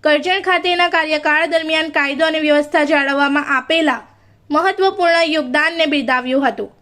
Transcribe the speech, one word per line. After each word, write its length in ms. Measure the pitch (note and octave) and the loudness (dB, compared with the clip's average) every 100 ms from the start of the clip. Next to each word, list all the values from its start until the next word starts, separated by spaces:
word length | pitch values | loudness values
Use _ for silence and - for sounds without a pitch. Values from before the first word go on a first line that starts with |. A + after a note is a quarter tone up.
કરજણ 400 | D#4 D4 F4 F#4+ | 2 0 0 -2
ખાતેના 480 | F#4 F#4 F4+ F4 F4 | 0 0 0 0 0
કાર્યકાળ 580 | E4 D#4 D#4 D#4 D4+ E4 | 0 -2 -2 0 0 0
દરમિયાન 420 | E4 D#4+ D#4+ D#4+ | -2 0 -2 -2
કાયદો 380 | D#4 C#4 C#4 D#4+ | -2 -2 0 -2
અને 140 | D#4+ | 0
વ્યવસ્થા 440 | D4+ D4 D4 D#4+ | 2 2 2 0
જાળવવામાં 720 | D4 D4+ C#4 C#4 C#4+ C#4+ C#4+ C4+ | 2 0 0 0 0 0 0 -4
આપેલા 500 | B3+ E4 D#4 A#3 - _ _ _ _ | 0 0 0 -2 -8 _ _ _ _
મહત્વપૂર્ણ 640 | D4 F#4 F#4+ F#4+ G4 F4 E4 E4 | 0 0 2 0 2 2 2 2
યોગદાનને 600 | D#4 B3+ C4 D#4 E4 D#4 | 0 0 0 0 0 0
બિરદાવ્યું 640 | C#4+ A#3+ B3+ B3+ C4 C#4 | 0 0 -2 0 0 0
હતું. 220 | G#3+ G3+ _ | -4 -12 _